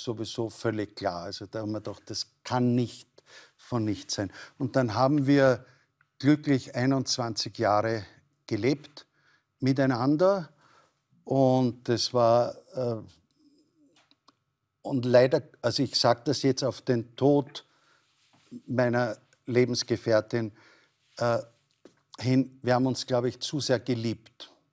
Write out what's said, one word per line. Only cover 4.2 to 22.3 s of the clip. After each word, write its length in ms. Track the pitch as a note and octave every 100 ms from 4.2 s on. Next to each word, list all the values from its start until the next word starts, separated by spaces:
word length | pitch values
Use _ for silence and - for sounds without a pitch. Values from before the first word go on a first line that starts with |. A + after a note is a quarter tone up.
| G2 - - -
Und 180 | C3+ C3+
dann 180 | B2
haben 320 | G#2 C3+ D3+ C3+
wir 380 | C#3+ C3+ A#2 - _ _ _ _ _
glücklich 560 | C3+ D3+ D3 C3 -
einundzwanzig 800 | B2 B2+ C3+ A#2 - A#2 G#2 A2 G#2+
Jahre 480 | G#2+ G#2 A2+ A2+ G2 _ _ _ -
gelebt 600 | E3 A#2+ D3+ - - _ _ _ _ _ _
miteinander. 880 | B2+ C3+ C3+ A#2+ C3 D3+ F#3 G3 D#3 _ _ _ _ _ _ _
Und 640 | - C3+ C3 B2+ B2+ A2+ -
das 240 | A2+ -
war, 420 | B2 A#2 A#2+ A#2 - _
äh, 220 | - A#2+ A2 F#2+ _ _ _ _ _ _ D#4 C#4+ _ _ _ _ _ _ _ _ _
und 220 | - C3+ B2
leider, 360 | B2 C3 D3+ - _
also 200 | A#2+ -
ich 160 | B2+ -
sag 260 | A#2+ A#2 -
das 160 | C3+
jetzt 200 | C#3 B2+
auf 200 | C3 -
den 340 | - A#2+ - -
Tod 480 | C3+ C#3+ - - - _ _ _ _ _ _ _ _ A#2+ -
meiner 500 | B2 B2 A#2+ A#2+ G#2+ _ _ -
Lebensgefährtin, 1080 | A#2+ B2 B2 - A2+ - A2 - A#2+ A2 - _ _ _ _ _ -
äh, 200 | A#2+ A2+ - _ _ _ _ _ _ -
hin, 400 | B2+